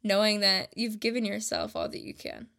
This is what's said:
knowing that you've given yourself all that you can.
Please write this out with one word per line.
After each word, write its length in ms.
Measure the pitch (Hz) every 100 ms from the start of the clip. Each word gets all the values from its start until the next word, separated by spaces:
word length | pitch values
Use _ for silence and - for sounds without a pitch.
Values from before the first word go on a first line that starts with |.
knowing 380 | 214 196 214 208
that 360 | 196 190 - -
you've 220 | 233 214
given 260 | 226 240 214
yourself 500 | 208 214 82 - -
all 140 | -
that 120 | -
you 120 | -
can. 340 | - - - -